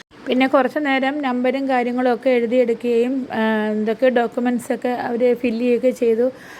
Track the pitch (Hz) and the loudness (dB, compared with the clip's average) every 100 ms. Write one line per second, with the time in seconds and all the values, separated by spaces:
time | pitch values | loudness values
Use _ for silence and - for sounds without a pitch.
0 | - - - 247 262 277 254 302 294 269 | -20 -14 -4 0 2 2 2 0 -2 0
1 | 269 294 277 247 254 262 269 254 240 247 | 0 -2 -4 -2 -2 -2 0 0 0 0
2 | 254 240 262 247 233 254 233 233 240 233 | 0 0 2 2 2 2 2 0 0 0
3 | 247 269 254 220 220 220 214 214 214 220 | 0 -2 -4 -2 0 0 0 -2 -2 0
4 | 254 240 233 247 247 240 - 240 247 240 | 2 2 0 -2 -2 -2 -2 -4 -4 -4
5 | - 233 247 240 247 226 247 240 254 208 | -4 0 2 2 0 0 0 2 2 2
6 | 233 226 254 254 - - | 2 2 0 -4 -14 -20